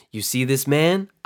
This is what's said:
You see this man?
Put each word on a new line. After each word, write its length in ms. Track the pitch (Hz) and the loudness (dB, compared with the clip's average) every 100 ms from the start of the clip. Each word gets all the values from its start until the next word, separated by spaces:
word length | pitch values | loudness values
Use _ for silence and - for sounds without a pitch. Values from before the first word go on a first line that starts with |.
| _ | _
You 120 | 110 | -8
see 220 | 98 127 | -4 -2
this 220 | 127 135 139 | 0 0 2
man? 440 | 147 160 196 196 _ | 2 4 2 -4 _